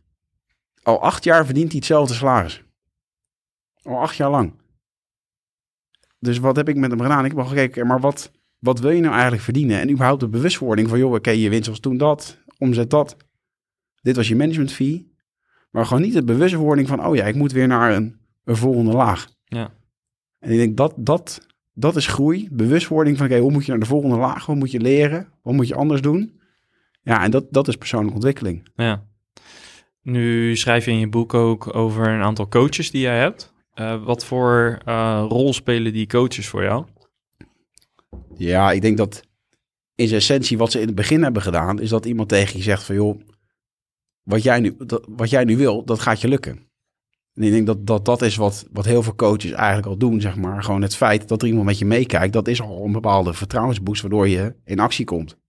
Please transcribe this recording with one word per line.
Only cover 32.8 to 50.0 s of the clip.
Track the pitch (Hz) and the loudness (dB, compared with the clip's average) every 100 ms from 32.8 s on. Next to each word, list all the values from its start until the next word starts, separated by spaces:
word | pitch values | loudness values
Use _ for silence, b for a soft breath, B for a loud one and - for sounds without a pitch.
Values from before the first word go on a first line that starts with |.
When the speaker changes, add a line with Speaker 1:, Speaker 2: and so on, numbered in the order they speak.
| 156 | -6
Speaker 2:
die | 135 | -4
jij | 127 117 | -2 0
hebt. | 147 220 - _ _ | 0 -2 -16 _ _
Eh, | - 110 113 | -10 -8 -6
wat | 107 120 - | -4 -6 -4
voor, | 127 123 120 117 113 - | -2 2 4 2 -2 -6
eh, | 113 113 107 107 | -2 -2 -2 0
rol | 113 139 | 0 0
spelen | 127 - 117 113 | 0 -2 -2 -2
die | 110 104 | -4 0
coaches | 120 123 123 101 | 2 0 -2 -8
voor | 101 | -4
jou? | 98 113 165 _ _ _ _ _ - _ _ _ _ _ _ - - - | -2 -2 -6 _ _ _ _ _ -20 _ _ _ _ _ _ -20 -20 -8
Speaker 1:
Ja, | 87 90 98 | -2 2 2
ik | 95 | 4
denk | 107 107 | 2 2
dat | 101 - - _ _ _ _ _ _ - | 0 -6 -20 _ _ _ _ _ _ -4
in | 117 | 0
zijn | 110 | 2
essentie | - 139 - 110 | 2 0 0 0
wat | 113 | 0
ze | 120 | 0
in | 110 | -2
het | 101 | -2
begin | 101 156 | 0 2
hebben | 147 110 | 2 0
gedaan, | 95 85 87 95 | -2 -2 -2 -2
is | 110 | -2
dat | 113 110 | -2 -2
iemand | 117 104 | -4 0
tegen | 104 98 92 | 2 2 -2
je | |
zegt | 101 95 | -2 -2
van, | - 98 | -2 0
"Joh, | 104 104 - _ _ _ _ _ _ _ _ _ | 0 -2 -12 _ _ _ _ _ _ _ _ _
wat | - 107 | -4 0
jij | 120 120 | 2 2
nu, | 104 - | 2 -2
dat, | 123 117 - | -6 -6 -6
wat | 113 113 | -6 0
jij | 135 | 2
nu | 120 113 | 2 2
wil, | 135 107 113 | 2 0 -2
dat | 113 | -2
gaat | 123 110 | 0 0
je | 123 | 0
lukken." | 135 - - - _ _ _ _ _ _ | -2 -4 -14 -18 _ _ _ _ _ _
En | - | -2
ik | 107 | 2
denk | 110 110 | 2 2
dat, | 104 101 | -2 -2
dat, | 107 104 | 0 0
dat | 120 | 0
is | 120 101 | 0 0
wat, | 104 101 - | -2 -2 -8
wat | 104 101 | -6 0
heel | 120 | 2
veel | 113 107 | 0 0
coaches | 110 107 87 | 0 2 -2
eigenlijk | - 107 101 104 | -2 0 0 -4
al | |
doen, | 98 | -2